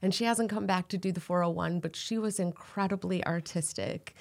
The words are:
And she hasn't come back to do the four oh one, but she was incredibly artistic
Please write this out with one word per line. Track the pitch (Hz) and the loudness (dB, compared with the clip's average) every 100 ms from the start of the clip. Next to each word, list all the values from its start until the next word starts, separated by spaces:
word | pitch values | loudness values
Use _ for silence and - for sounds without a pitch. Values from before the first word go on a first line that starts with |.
And | 190 | 0
she | - | 2
hasn't | 233 226 220 | 2 2 2
come | 214 196 | 0 2
back | 185 180 | 2 0
to | 185 | -2
do | 190 | 0
the | 170 | -2
four | - 180 | 0 2
oh | 170 | 2
one, | 170 165 175 | 2 0 0
but | 170 - | -2 -6
she | - 226 | -2 0
was | 214 196 | 0 0
incredibly | 175 - - 202 190 196 180 180 - | -2 -2 -8 -2 0 0 0 0 2
artistic | 170 - 175 - - 101 - - - | 0 0 -2 -2 -2 -4 -4 -10 -18